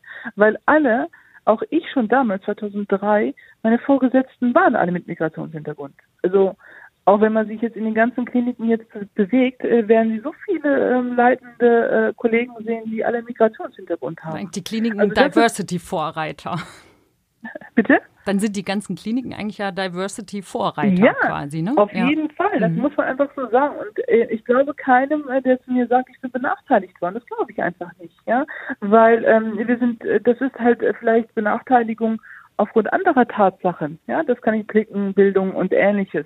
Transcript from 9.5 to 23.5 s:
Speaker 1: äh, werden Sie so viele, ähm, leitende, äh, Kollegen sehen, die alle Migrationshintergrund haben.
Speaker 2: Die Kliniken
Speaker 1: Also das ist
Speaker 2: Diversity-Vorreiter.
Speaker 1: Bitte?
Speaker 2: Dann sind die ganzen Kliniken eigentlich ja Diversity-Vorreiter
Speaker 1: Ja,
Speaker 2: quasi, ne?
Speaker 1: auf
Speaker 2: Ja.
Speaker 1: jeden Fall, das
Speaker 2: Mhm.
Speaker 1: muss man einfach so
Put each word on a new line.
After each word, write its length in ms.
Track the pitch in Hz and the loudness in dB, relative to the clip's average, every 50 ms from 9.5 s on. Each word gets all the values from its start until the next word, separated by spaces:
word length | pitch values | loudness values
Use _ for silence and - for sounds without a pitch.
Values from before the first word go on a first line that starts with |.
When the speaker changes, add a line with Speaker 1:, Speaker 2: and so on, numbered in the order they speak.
| 254 - | 0 -4
Speaker 1:
äh, 240 | - 240 233 233 208 | -2 2 2 2 4
werden 240 | 202 226 226 226 226 | 4 4 4 2 2
Sie 100 | 220 214 | -2 -4
so 120 | 226 302 359 - - | -6 -8 -12 -8 -6
viele, 500 | - 349 311 294 294 277 - - - 247 | -4 -4 -2 0 0 0 0 2 2 0
ähm, 180 | 254 247 247 247 | 0 -2 -2 0
leitende, 920 | 240 240 247 254 - - 240 - - 240 233 233 233 226 - - 220 220 220 | 2 2 2 2 0 -4 -10 -4 0 2 4 4 4 2 2 2 0 0 0
äh, 40 | - | -2
Kollegen 380 | - - 233 226 233 247 247 240 226 220 | -2 -2 0 0 0 -2 -2 -8 -10 -8
sehen, 200 | 226 226 226 220 | -6 -6 -6 -6
die 180 | 220 220 220 - | -8 -6 -4 -4
alle 180 | - 233 233 | -2 -4 -4
Migrationshintergrund 1000 | 226 240 240 - 220 220 220 - 359 - - - 190 - 170 - - - 165 - - | -6 -6 -2 0 0 0 0 -2 -14 -14 -14 -14 -10 -8 -8 -8 -8 -10 -10 -10 -10
haben. 260 | 160 156 190 196 170 | -10 -10 -10 -10 -10
Speaker 2:
Die 120 | - 202 - | -10 -12 -10
Kliniken 340 | - 214 226 220 233 214 202 | -8 -4 -4 -2 -2 0 0
Speaker 1:
Also 140 | 208 202 | 0 2
das 140 | 214 226 269 | 4 4 2
ist 100 | 294 - | 4 4
Speaker 2:
Diversity-Vorreiter. 1200 | 320 233 233 - - 185 - 180 170 - - 190 165 151 156 156 160 156 156 151 - - - 175 160 - - - - - _ _ _ _ _ _ _ _ _ _ _ - - - - - - - | 4 2 2 2 -2 -8 -6 -6 -8 -8 -6 -6 -4 -4 -4 -6 -6 -8 -8 -10 -10 -10 -8 -8 -8 -8 -12 -16 -20 -20 _ _ _ _ _ _ _ _ _ _ _ -18 -16 -16 -18 -20 -6 -2
Speaker 1:
Bitte? 260 | 233 208 - 294 370 - _ _ _ - | 0 2 4 2 2 0 _ _ _ -4
Speaker 2:
Dann 140 | 202 190 196 | -2 -2 0
sind 180 | 208 220 196 | -2 -2 -4
die 80 | 208 170 | -6 -6
ganzen 320 | - 190 208 - - 180 | -6 -6 -6 -6 -8 -10
Kliniken 380 | - - 214 233 269 240 226 - | -8 -6 -6 -6 -6 -6 -8 -10
eigentlich 240 | - 196 214 202 - | -10 -10 -10 -8 -6
ja 120 | 202 196 | -8 -6
Diversity-Vorreiter 1300 | 180 196 190 185 170 180 190 202 - - 196 - 214 202 180 - - 233 202 165 - - 151 202 185 180 214 | -6 -6 -6 -6 -6 -6 -8 -8 -8 -12 -14 -12 -12 -12 -10 -8 -6 -4 -4 -4 -2 0 0 2 2 4 4
Speaker 1:
Ja, 80 | 311 | 2
Speaker 2:
quasi, 480 | 523 539 427 226 160 156 147 143 156 165 | 2 0 -2 -4 -4 -4 -8 -8 -6 -6
ne? 140 | 160 208 285 | -4 -2 0
Speaker 1:
auf 180 | 254 208 202 - | 0 0 0 0
Speaker 2:
Ja. 140 | - 240 269 | -2 -2 0
Speaker 1:
jeden 220 | 311 311 302 302 | 0 -2 -4 -6
Fall, 280 | - - 349 415 403 277 | -4 -4 -4 -2 -2 0
das 140 | 196 175 | 0 0
Speaker 2:
Mhm. 80 | 160 226 | 0 0
Speaker 1:
muss 160 | 254 294 - | -2 -2 -2
man 100 | 302 214 | -2 -4
einfach 220 | - 262 262 277 277 - | -2 -2 -2 -4 -4 -4
so 140 | 277 262 220 | -8 -4 0